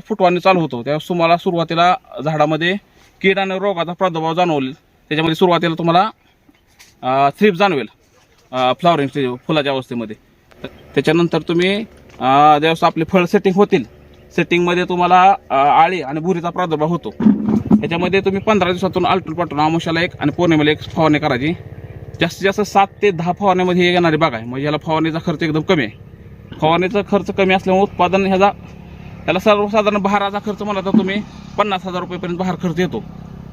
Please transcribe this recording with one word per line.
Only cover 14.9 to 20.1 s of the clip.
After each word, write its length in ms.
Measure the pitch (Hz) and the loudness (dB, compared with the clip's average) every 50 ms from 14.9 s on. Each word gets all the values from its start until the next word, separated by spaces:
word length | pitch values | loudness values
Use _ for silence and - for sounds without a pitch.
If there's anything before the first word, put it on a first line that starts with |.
| 180 175 180 175 180 185 185 196 196 - - - | -2 0 2 4 6 6 6 6 4 2 -2 -2
अ, 60 | 127 | 0
आळी 460 | 135 139 143 127 143 165 175 190 175 | 2 4 4 6 6 4 4 2 -4
आणि 180 | 135 131 147 160 | -6 -6 -6 -4
भुरीचा 300 | 156 180 190 170 160 175 | -2 -2 -2 -2 -2 -4
प्रादुर्भाव 380 | 165 180 180 175 156 147 151 160 | -4 -4 -2 -2 0 -2 0 -2
होतो. 200 | 170 165 - 110 - - - 208 - - - - - - - - - 214 | -2 -4 -6 -10 -8 2 4 4 4 4 0 -2 -2 -2 2 2 2 2
त्याच्यामध्ये 420 | 147 147 165 165 180 180 180 196 | 2 -2 -2 -2 -2 0 0 0
तुम्ही 200 | 196 196 190 196 | 0 0 -2 -2
पंधरा 280 | - 214 214 202 180 175 | 0 0 2 2 2 0
दिवसातून 360 | 185 180 190 180 - 185 180 | 0 -2 -2 -2 -2 0 0
आलटून 280 | - 180 190 - - 160 | 2 0 0 -2 -6 -6
पालटून 260 | 170 170 - 143 147 | -6 -6 -4 0 0
आमुष्याला 420 | 151 156 160 165 - 175 165 165 | 0 2 2 0 -2 -2 -2 -2
एक 100 | 175 - | -2 -4